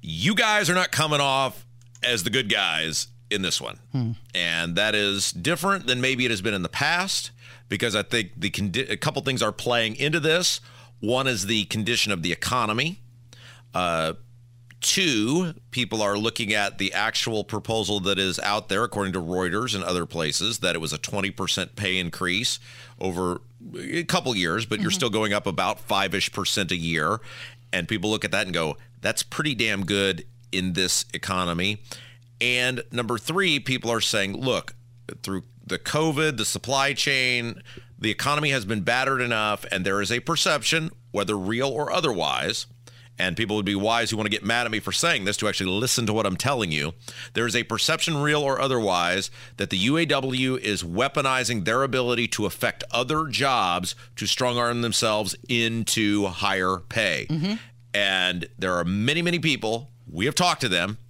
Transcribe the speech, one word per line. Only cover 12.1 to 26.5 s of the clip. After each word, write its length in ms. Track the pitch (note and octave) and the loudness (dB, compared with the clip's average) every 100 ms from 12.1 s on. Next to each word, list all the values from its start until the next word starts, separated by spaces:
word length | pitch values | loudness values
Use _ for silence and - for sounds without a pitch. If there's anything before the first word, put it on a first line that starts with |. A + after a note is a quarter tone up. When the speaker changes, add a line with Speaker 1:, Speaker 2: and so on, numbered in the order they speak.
Speaker 1:
of 100 | F#2+ | 0
the 100 | E2+ | 0
economy. 640 | E2+ - B2 A2 A2 D3+ F#3+ - - - - - - - | -2 0 0 2 0 -2 -4 -18 -20 -20 -20 -20 -20 -6
Uh, 400 | F2+ F2+ E2 D#2+ E2 - - - - - - | -2 0 2 0 -4 -14 -20 -20 -20 -20 -6
two, 720 | - - F#3 A#2 G#2+ D#3+ F3+ - - | 0 2 4 4 4 2 0 -6 -8
people 300 | - A2+ A2+ | -4 -2 0
are 160 | G#2 G#2 | 2 2
looking 360 | A2 - A2 | 0 -2 0
at 240 | G#2 G2+ - | 2 0 0
the 140 | G2 | -2
actual 500 | F2 A2 - - A2 G2 | 0 0 0 -2 -2 -2
proposal 560 | G#2+ - A2+ F#2+ G#2 | -6 -2 0 0 0
that 180 | F#2 F#2+ | 0 2
is 180 | F#2+ F2 | 2 0
out 280 | G2 G#2 G#2+ | 0 0 0
there, 140 | G2 | 0
according 300 | A#2 G#2 G2 | 0 0 -2
to 60 | F#2 | -2
Reuters 520 | E2 F2+ F2+ F#2+ - | -2 0 0 -2 -2
and 100 | G#2 | -4
other 220 | F2 F2+ E2 | -2 -2 -2
places, 540 | E2+ D#2 - G2+ A2+ | -2 -2 0 -2 -2
that 160 | F2+ E2+ | -2 -2
it 40 | |
was 120 | D#2+ | -4
a 40 | D2+ | -6
twenty 340 | - G2+ G2 | -6 -4 -4
percent 440 | - F#2 - F2+ - | -4 -4 -2 -4 -4
pay 220 | G2+ F#2 | -2 0
increase 600 | F2 - F2+ F#2 B2 - - - - - | -2 -2 -2 0 -2 -4 -8 -20 -20 -6
over 420 | F#2+ F2 F2+ F2 - - - F2 | -4 -2 -2 -2 -8 -20 -16 -12
a 260 | - E3 | -6 -4
couple 320 | E3+ F#3 C3 A2 | 0 0 0 0
years, 300 | E2+ F#2 A2+ | 2 0 -2
but 140 | G#2+ | -2
you're 80 | G#2 | 0
Speaker 2:
Mm-hmm. 40 | - | 0
Speaker 1:
still 140 | B2 | 0
going 220 | G#2+ G#2+ | 2 2
up 140 | G2+ G2+ | 0 0
about 320 | F2+ F#2+ A2 | 0 0 -2
five-ish 520 | - G2 G2 F#2+ - | 0 0 2 0 -2
percent 380 | - F#2 | -2 -2